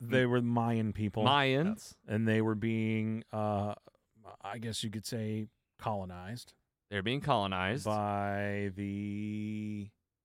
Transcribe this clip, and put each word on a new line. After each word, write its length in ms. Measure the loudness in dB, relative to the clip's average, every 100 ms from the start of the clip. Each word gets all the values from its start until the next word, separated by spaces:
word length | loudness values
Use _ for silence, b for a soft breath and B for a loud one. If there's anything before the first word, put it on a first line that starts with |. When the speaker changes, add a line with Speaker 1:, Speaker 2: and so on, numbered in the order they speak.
Speaker 1:
they 240 | 2 4 6
were 160 | 4
Mayan 500 | 4 2 2 2 0
people. 320 | 0 -2 4
Speaker 2:
Mayans. 720 | 4 6 6 4 2 -2 -10 -18 -2
Speaker 1:
And 200 | 0 4
they 140 | 4
were 140 | 4 2
being, 680 | 0 0 2 0 0 -4 -6
uh, 440 | -2 0 0 -2 -6 -14 _ _ _ -20 -14
I 160 | -10 -8
guess 260 | -6 -4
you 60 | -6
could 160 | -6 -6
say, 420 | -6 -4 -4 -6 _ _ _
colonized. 760 | -6 -4 -6 -10 -12 -12 -14 _ _ _ _
Speaker 2:
They're 140 | -2
being 180 | 0 0
colonized. 640 | 2 2 2 0 0 0 0
Speaker 1:
By 840 | 0 0 0 0 -2 -2 -2 -4 -4
the 1120 | -4 -4 -4 -4 -4 -4 -4 -4 -6 -6 -10 _ _ _